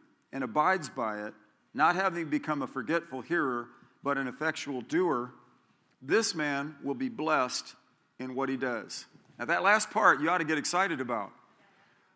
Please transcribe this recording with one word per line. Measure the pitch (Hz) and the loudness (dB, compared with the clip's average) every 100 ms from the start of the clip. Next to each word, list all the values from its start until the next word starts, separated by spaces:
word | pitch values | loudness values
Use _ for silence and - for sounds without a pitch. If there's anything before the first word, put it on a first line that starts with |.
| _ _ _ | _ _ _
and | 135 | -6
abides | 123 143 160 190 135 | -2 2 2 2 -2
by | 135 110 104 104 | -4 -2 -4 -6
it, | - _ _ _ | -12 _ _ _
not | 127 160 175 | 2 4 4
having | 196 170 160 | 0 -2 -2
become | 147 156 147 | -2 -2 -4
a | 123 | -4
forgetful | 131 113 165 165 131 | -4 -2 -2 -2 -8
hearer, | - 170 139 120 120 - - _ | -2 0 0 -2 -6 -16 -20 _
but | 139 135 | -2 -2
an | 131 | -2
effectual | 127 156 - 143 131 | -4 -4 -4 -4 -6
doer, | - 160 180 123 123 - _ _ _ _ _ _ | 0 2 2 2 -2 -10 _ _ _ _ _ _
this | 135 208 220 165 | 0 2 2 0
man | 147 139 147 147 | 0 -2 -4 -6
will | 135 | -4
be | 123 131 | -2 -4
blessed | 113 156 151 127 - - - _ _ _ - | -2 2 2 2 -2 -10 -18 _ _ _ -12
in | 127 123 | -8 -2
what | 131 | -2
he | 131 | -2
does." | 131 113 - - - - _ - | -2 -4 -8 -12 -14 -20 _ -8
Now, | 123 | -2
that | 175 | 2
last | 185 214 - | 4 4 2
part | 208 196 139 | 4 6 6
you | 156 | 4
ought | 180 | 2
to | |
get | 156 156 | 2 0
excited | - 175 190 151 | 0 0 0 0
about. | 123 113 98 - _ _ _ _ _ _ _ | -2 -4 -4 -12 _ _ _ _ _ _ _